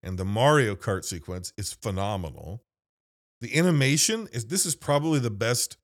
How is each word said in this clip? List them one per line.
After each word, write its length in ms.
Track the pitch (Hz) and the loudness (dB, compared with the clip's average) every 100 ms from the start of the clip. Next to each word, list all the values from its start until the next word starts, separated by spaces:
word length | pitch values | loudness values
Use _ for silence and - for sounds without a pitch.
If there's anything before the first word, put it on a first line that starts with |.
And 160 | - 92 | -6 -4
the 80 | 95 | -2
Mario 500 | 104 135 151 117 95 | 4 6 6 4 0
Kart 280 | - 95 | -2 -2
sequence 480 | - 90 80 90 85 - | -4 -8 -8 -10 -10 -8
is 160 | 101 | -8
phenomenal. 880 | - 110 95 98 101 82 - 73 107 _ _ _ _ _ _ _ _ | -6 -4 -2 -2 -2 -6 -10 -12 -14 _ _ _ _ _ _ _ _
The 160 | 117 143 | -2 2
animation 720 | 180 151 135 147 - 220 214 | 4 4 4 4 2 0 -4
is, 140 | 117 110 | -8 -4
this 200 | 190 175 | -2 -2
is 100 | 151 | -4
probably 440 | - 143 156 151 | 0 0 2 2
the 100 | 120 | 0
best 460 | 101 113 120 - - | -2 0 0 -2 -8